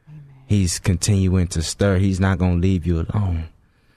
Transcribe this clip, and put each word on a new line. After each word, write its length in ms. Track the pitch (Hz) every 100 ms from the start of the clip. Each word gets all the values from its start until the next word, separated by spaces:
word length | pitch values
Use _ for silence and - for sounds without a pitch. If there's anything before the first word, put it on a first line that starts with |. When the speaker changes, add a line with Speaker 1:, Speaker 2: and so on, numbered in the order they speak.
| -
Speaker 1:
Amen. 140 | 151 - - -
Speaker 2:
He's 320 | 104 90 -
continuing 680 | - 87 - 98 92 92 87
to 140 | 82
stir. 360 | 78 - 101 92
He's 200 | 98 92
not 180 | 95 90
gonna 220 | 90 87
leave 260 | 95 95 82
you 140 | 82
alone 440 | 82 104 98 82 82 - _ _ _